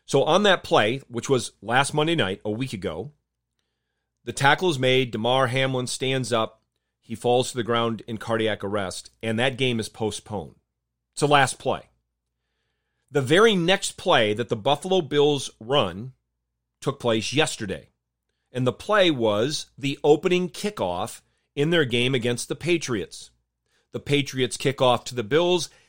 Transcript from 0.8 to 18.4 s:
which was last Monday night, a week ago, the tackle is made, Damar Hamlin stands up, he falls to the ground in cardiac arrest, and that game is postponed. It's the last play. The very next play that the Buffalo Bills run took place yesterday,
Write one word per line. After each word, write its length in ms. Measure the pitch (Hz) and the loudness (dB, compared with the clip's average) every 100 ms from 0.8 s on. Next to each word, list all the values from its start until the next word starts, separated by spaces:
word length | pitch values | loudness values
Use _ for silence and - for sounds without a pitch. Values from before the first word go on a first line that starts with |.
| 107 131 - | 4 0 -8
which 200 | 117 - | -8 0
was 240 | 131 - - | -2 -2 -10
last 320 | 98 123 139 | -2 0 0
Monday 220 | 147 156 | 0 0
night, 260 | 165 98 98 | 0 -2 -4
a 80 | 107 | -6
week 220 | 107 131 | -6 -6
ago, 380 | 104 87 80 139 _ _ _ _ _ _ _ _ _ _ _ | -8 -8 -8 -12 _ _ _ _ _ _ _ _ _ _ _
the 80 | - | -12
tackle 380 | - 139 151 185 | 0 2 4 2
is 80 | 139 | 0
made, 320 | 127 131 127 | 2 2 0
Damar 380 | 110 117 131 131 | -2 0 2 2
Hamlin 400 | 131 135 131 123 | 0 -2 -2 -6
stands 440 | - 131 135 117 | -4 -4 -4 -2
up, 300 | 113 110 _ _ _ _ _ | -2 -2 _ _ _ _ _
he 140 | - | -14
falls 360 | 113 120 123 123 | -4 0 2 0
to 60 | 127 | -4
the 60 | |
ground 380 | 110 117 117 110 - | -2 0 -2 -4 -8
in 100 | 110 | -10
cardiac 480 | - 113 110 101 | -4 -2 -2 -2
arrest, 460 | 101 104 92 - - _ | -4 -4 -6 -8 -16 _
and 160 | 113 110 | -4 -2
that 200 | 131 123 | -2 0
game 200 | 131 117 | -2 -2
is 120 | 104 | -6
postponed. 640 | - 107 - - 104 73 _ _ _ _ _ _ | -6 -6 -6 -10 -12 -12 _ _ _ _ _ _
It's 80 | - | -2
the 80 | 143 | 2
last 300 | 143 135 - | 4 2 0
play. 240 | 135 87 - _ _ _ _ _ _ _ _ _ _ _ _ | -4 -4 -8 _ _ _ _ _ _ _ _ _ _ _ _
The 80 | 139 | -2
very 360 | 123 170 226 196 | 2 6 6 4
next 400 | 170 196 - - | 2 0 -2 -4
play 380 | 175 151 107 | 2 4 4
that 160 | 107 120 | 0 -2
the 40 | |
Buffalo 460 | 117 101 147 185 185 | -2 0 0 0 0
Bills 500 | 147 147 147 143 - - | 2 2 2 2 -4 -12
run 540 | 110 143 101 90 127 - _ _ _ _ _ _ | -2 0 0 -2 -12 -16 _ _ _ _ _ _
took 200 | - 131 | -8 -4
place 320 | 120 113 104 | 0 0 0
yesterday, 560 | 127 151 - 101 80 - _ _ _ _ _ | 0 -2 -2 -8 -10 -12 _ _ _ _ _